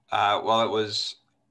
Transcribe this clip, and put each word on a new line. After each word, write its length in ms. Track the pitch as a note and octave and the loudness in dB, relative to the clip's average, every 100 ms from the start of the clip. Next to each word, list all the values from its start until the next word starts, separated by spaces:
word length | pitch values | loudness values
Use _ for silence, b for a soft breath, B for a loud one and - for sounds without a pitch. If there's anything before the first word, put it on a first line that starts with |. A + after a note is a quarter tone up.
| - | -6
Uh, 300 | G#2 G#2 G#2 | 0 2 2
well, 180 | G#2 A2+ | 2 2
it 80 | A2 | 2
was 460 | A2 G#2+ G#2 - - _ _ _ | 0 -2 -4 -8 -10 _ _ _